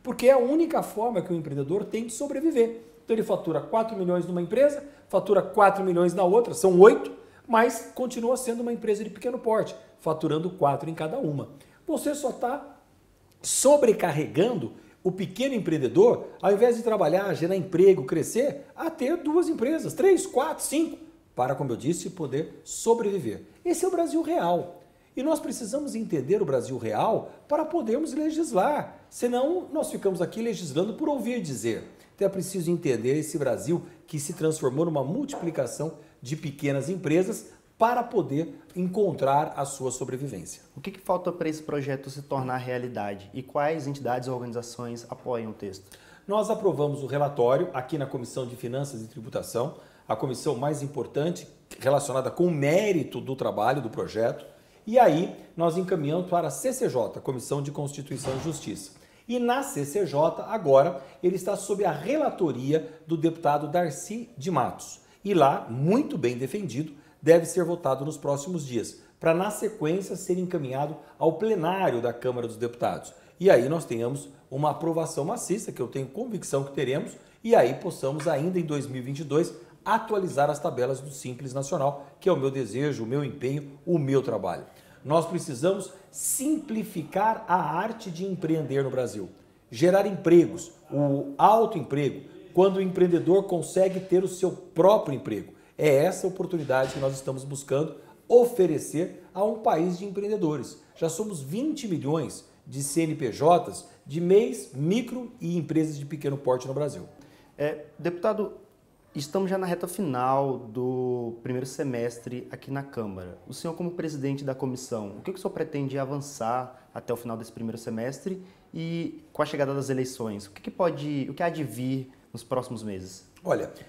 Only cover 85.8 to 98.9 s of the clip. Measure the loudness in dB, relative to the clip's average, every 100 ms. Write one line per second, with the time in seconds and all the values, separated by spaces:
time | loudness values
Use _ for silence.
85.8 | -6 -16 -18 -8 -4 -2 0 -2 -2 -6
86.8 | -6 -8 -4 0 0 0 0 0 2 -2
87.8 | -4 -6 -10 -8 -6 -4 0 0 0 -2
88.8 | -2 -2 -4 -6 -10 -14 -20 _ _ 2
89.8 | 4 4 2 0 8 8 8 0 -14 -18
90.8 | -6 0 2 2 -2 4 6 8 4 -2
91.8 | -4 -2 -2 -4 -14 -20 -2 6 6 6
92.8 | -2 4 4 4 4 4 4 -4 -2 2
93.8 | 2 2 0 0 0 -2 -2 -2 -6 6
94.8 | 6 6 2 -6 -4 -8 -8 -18 -18 2
95.8 | 6 6 4 2 -4 -4 -4 -4 0 0
96.8 | 0 -2 -4 -4 -8 -8 -8 -10 -2 -2
97.8 | -2 -6 -20 -16 6 6 6 4 2 2
98.8 | -2